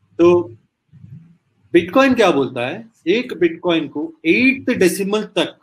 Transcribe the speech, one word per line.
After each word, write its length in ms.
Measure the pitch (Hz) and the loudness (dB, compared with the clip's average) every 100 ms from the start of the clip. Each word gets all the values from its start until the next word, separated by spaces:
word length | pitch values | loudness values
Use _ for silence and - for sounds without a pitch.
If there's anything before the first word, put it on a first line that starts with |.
| _ - | _ 2
तो 380 | 175 175 170 107 _ _ _ - - - - _ _ _ _ 175 | 4 4 -2 -14 _ _ _ -20 -20 -20 -20 _ _ _ _ 0
Bitcoin 400 | 175 262 269 233 | 2 2 4 4
क्या 140 | 190 | 2
बोलता 360 | 139 123 123 123 | 2 -2 -4 -8
है, 200 | 202 - _ 160 | -8 -14 _ -2
एक 260 | 226 247 | -2 -2
Bitcoin 560 | 160 170 165 180 165 139 | -2 -2 -2 -2 -2 -4
को 240 | 147 165 - 160 | -8 -10 -6 -2
एट्थ 460 | 208 262 - - | 2 0 0 -4
decimal 500 | 202 180 180 196 214 | 0 0 0 -4 -4
तक 340 | - 175 143 - | -4 -6 -6 -8